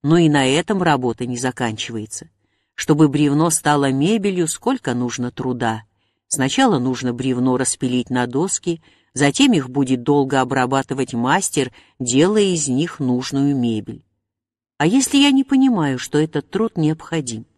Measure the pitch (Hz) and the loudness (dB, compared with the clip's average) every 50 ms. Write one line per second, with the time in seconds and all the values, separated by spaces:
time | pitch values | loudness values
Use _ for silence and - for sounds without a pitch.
0 | - 139 160 175 170 156 147 143 131 127 135 160 170 - 214 190 180 170 147 131 | 2 4 4 4 6 4 4 4 2 2 2 0 0 -2 -2 0 2 2 2 2
1 | 127 123 113 - 123 120 123 117 131 127 120 - 127 113 110 107 - - 117 110 | 0 -2 -4 -4 -6 -8 -6 -4 -4 -6 -4 -2 -4 -4 -4 -6 -10 -8 -8 -10
2 | 107 107 - - - - _ _ _ _ _ _ _ _ _ - - - 156 147 | -10 -10 -14 -16 -16 -18 _ _ _ _ _ _ _ _ _ -10 0 0 4 4
3 | 156 147 131 147 151 143 143 151 160 175 151 - - 151 147 143 143 135 131 135 | 4 4 4 2 2 2 2 2 2 0 0 -2 0 0 0 2 2 0 0 0
4 | 143 180 226 226 190 202 190 180 170 156 - - - 233 269 254 - - 120 123 | 0 0 0 0 0 -2 -2 -2 -4 -4 -4 -4 -2 -2 -4 -2 -4 -4 -4 -2
5 | 123 120 117 - 123 123 _ - 131 127 123 120 120 113 110 110 - _ _ _ | -4 -4 -4 -6 -8 -8 _ -6 -6 -4 -4 -2 -2 -4 -4 -4 -10 _ _ _
6 | _ _ _ _ _ _ - 143 131 135 - - 269 240 190 135 123 131 127 120 | _ _ _ _ _ _ -4 -2 -2 -2 2 2 4 4 4 2 0 -2 -4 -2
7 | 127 123 120 123 127 135 123 123 127 131 127 123 131 - - _ - 123 123 127 | -4 -6 -4 -2 -2 -2 -2 0 0 0 2 0 0 -4 -4 _ -4 -2 -2 -2
8 | 117 - 127 127 123 123 123 135 175 196 - - - 175 170 160 _ _ _ _ | -4 -2 -2 -2 -2 -2 -2 -2 -2 -2 -4 -6 -4 -6 -6 -6 _ _ _ _
9 | _ _ _ 123 143 143 139 - 277 277 226 160 131 123 127 143 139 127 131 123 | _ _ _ 0 0 0 2 2 2 4 4 2 0 -2 -2 -2 0 0 0 -2
10 | 120 139 143 143 135 131 139 135 131 123 127 131 127 123 135 135 135 - 135 135 | 0 0 2 2 2 2 0 0 0 0 0 0 0 0 0 -2 -2 -2 -4 -4
11 | 131 - - 117 120 127 151 196 190 - - 151 131 123 _ - _ _ _ _ | -4 -4 -4 -4 0 0 0 0 -2 -2 -2 -2 -4 -4 _ -18 _ _ _ _
12 | 131 120 123 135 160 185 214 214 202 190 180 160 151 139 123 131 165 170 - - | -6 0 2 4 4 4 4 2 2 2 0 -2 -2 -2 -2 -2 -2 -4 -6 -6
13 | 143 127 123 123 127 - 139 139 139 143 143 135 120 117 113 107 - - 117 - | -2 -2 -2 -2 -4 -4 -4 -2 0 0 0 0 0 -2 -2 -4 -6 -10 -16 -16
14 | _ _ _ _ _ _ _ _ _ _ _ _ _ _ _ _ 143 165 214 277 | _ _ _ _ _ _ _ _ _ _ _ _ _ _ _ _ 0 2 2 2
15 | 262 - - 277 277 285 269 269 262 - 277 262 262 269 233 190 156 143 131 123 | 2 2 2 4 4 6 4 2 2 2 2 4 4 4 4 2 0 0 -2 -4
16 | - - - 147 156 156 - 147 - _ - 196 220 226 _ - 156 151 156 160 | -6 -2 0 0 0 0 -2 -6 -6 _ -2 -2 -2 -2 _ 0 0 0 0 -2
17 | - - 165 160 139 120 117 107 113 _ _ | -6 -6 -6 -6 -6 -6 -10 -12 -14 _ _